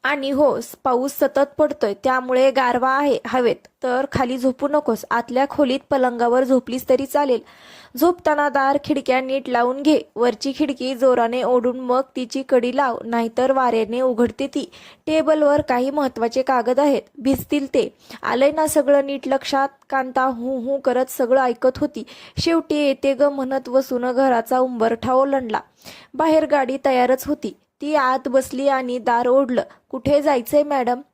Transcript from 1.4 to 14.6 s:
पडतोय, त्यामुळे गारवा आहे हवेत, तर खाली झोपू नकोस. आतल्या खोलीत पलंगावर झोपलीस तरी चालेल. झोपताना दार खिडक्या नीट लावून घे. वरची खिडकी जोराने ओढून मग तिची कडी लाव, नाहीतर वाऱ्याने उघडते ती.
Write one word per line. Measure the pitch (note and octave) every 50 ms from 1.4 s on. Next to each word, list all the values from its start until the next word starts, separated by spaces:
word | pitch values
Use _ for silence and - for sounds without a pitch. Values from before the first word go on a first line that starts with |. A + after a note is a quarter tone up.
| C#4 C#4+ - -
पडतोय, | D#4 D4 D4 - - G#3 G3+ G3+ -
त्यामुळे | C4 B3+ B3+ B3+ B3+ B3+ B3+ C4 C4+
गारवा | B3+ C4 C4 B3 B3 B3 A#3 C4
आहे | C4 C#4 D4 C#4+ B3 - - A#3+
हवेत, | A#3+ B3+ B3 A#3 - - _ - _ _ -
तर | B3+ B3 B3+ C4+ C#4
खाली | - - C4+ A#3+ B3+ C4
झोपू | A#3+ C4 B3+ - C4+ C#4+
नकोस. | D4 D4+ D4 - A3+ G#3+ - -
आतल्या | - A#3 A#3 - A#3+ B3+ C4+ C#4+
खोलीत | - - D4 B3 B3+ C4+ - _
पलंगावर | D4+ B3+ B3+ B3 A#3+ A#3+ A#3 A#3+ A#3+ B3+ C#4
झोपलीस | B3 C4 B3+ B3 - A#3 B3+ - -
तरी | C4 B3 C#4
चालेल. | C4+ - D4 C#4+ C#4 B3 A3 - - - - - - - - - - _ B3
झोपताना | C#4+ E4+ F4+ F4 - D#4+ D4+ D4 D4 D4
दार | A#3+ C#4 C4+ C4+ C#4 C#4+ C#4+
खिडक्या | - D4+ C#4 C4 - B3+ C4
नीट | C4 C4 C4 C4+ C4 -
लावून | B3 A#3+ A#3+ A#3+ B3+ C#4
घे. | C#4+ D4+ D4+ B3 - _ _
वरची | G#3 A#3 B3 A3+ G#3+ - C#4 C4
खिडकी | - D4+ C#4+ C#4 B3+ B3 B3+ C4+
जोराने | A#3 B3+ C4 B3 A#3+ A#3 A3+ A#3+ B3 B3+
ओढून | A3 B3+ B3 A3+ B3 A#3+ B3+
मग | B3+ B3 B3 B3+ C4+ _ _
तिची | C4 B3+ B3 - C4+ C4+
कडी | - - A#3+ A3+ B3 B3 C4+
लाव, | C#4+ B3+ A#3 - -
नाहीतर | A3+ A#3 A#3 A#3 A3+ A3+ - B3+ C4
वाऱ्याने | C4+ C4 C4 A#3+ A#3 A3+ A3 G3+ A#3 B3
उघडते | C4 C4 B3 G#3 A#3+ A#3 - - C4+ C#4
ती. | - D4